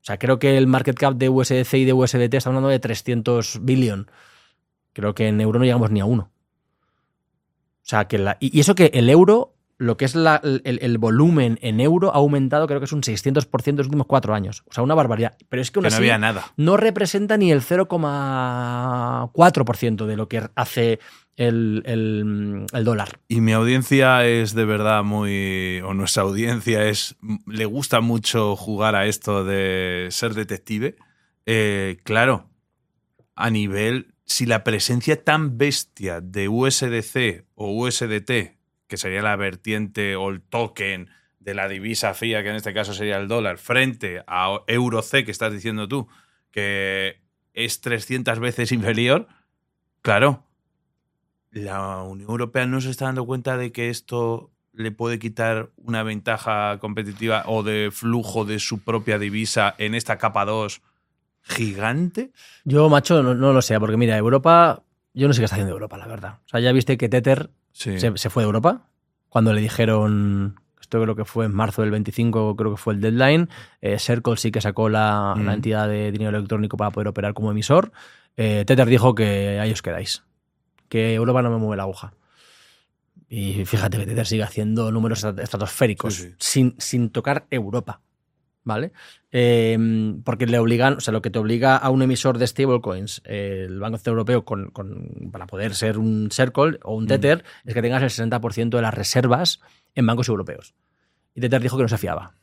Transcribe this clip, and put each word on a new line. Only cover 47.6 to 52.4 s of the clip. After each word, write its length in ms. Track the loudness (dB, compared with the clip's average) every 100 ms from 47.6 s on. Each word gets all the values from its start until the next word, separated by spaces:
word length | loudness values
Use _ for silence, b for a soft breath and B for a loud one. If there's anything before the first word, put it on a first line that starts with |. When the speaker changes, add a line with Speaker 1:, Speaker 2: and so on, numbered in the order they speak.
| -6 -6
Speaker 2:
trescientas 560 | -6 -6 -4 -6 -4 -2
veces 340 | -4 -4 -2
inferior, 540 | -2 0 0 2 2 0 b b _ _ _ _ _
claro, 420 | 2 4 4 2 _ _ _ _ _ _ _ _ _ _ _
la 520 | -12 -8 -6 -6 -8
Unión 280 | -10 -12 -8
Europea 360 | -6